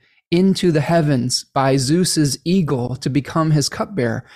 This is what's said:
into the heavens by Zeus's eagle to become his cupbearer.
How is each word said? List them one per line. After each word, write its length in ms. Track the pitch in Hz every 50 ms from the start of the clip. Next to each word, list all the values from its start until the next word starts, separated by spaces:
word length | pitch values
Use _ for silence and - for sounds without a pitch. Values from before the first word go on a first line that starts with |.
| _ _ _ _ _ _
into 400 | 170 175 190 190 180 - 190 175
the 100 | 151 151
heavens 640 | 135 - 170 170 151 147 143 123 120 127 - - - _ -
by 220 | 135 135 135 135
Zeus's 600 | 139 127 131 160 180 180 - - 160 151 135 135 - -
eagle 500 | 165 185 196 165 139 143 120 120 127 127
to 140 | - - 147
become 400 | 127 143 - - - 165 156 160
his 180 | 151 147 135 -
cupbearer. 560 | - - 214 - 202 143 120 117 113 117 - _ -